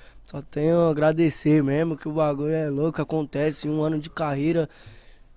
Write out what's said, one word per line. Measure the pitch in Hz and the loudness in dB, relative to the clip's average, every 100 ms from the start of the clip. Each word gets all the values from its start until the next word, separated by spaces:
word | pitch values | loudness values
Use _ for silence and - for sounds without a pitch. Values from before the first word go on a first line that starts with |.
| - - | -14 -20
Só | - 147 | -16 -14
tenho | - 147 156 170 165 | -10 -2 2 4 2
a | |
agradecer | 147 156 160 165 - 151 151 | 2 2 4 2 2 2 4
mesmo, | 135 147 165 151 | 4 0 0 -4
que | 156 | -4
o | |
bagulho | 156 151 143 147 | 0 0 0 -2
é | 160 151 | -2 -2
louco, | 139 160 156 | -2 -2 -2
acontece | 147 160 147 139 156 147 151 | -2 -2 -2 -2 0 0 -2
em | |
um | 156 | -2
ano | 156 156 | 0 -2
de | 156 | -6
carreira. | - 151 139 151 165 151 - - - - - - | -6 -4 -2 0 0 -2 -6 -20 -20 -20 -20 -20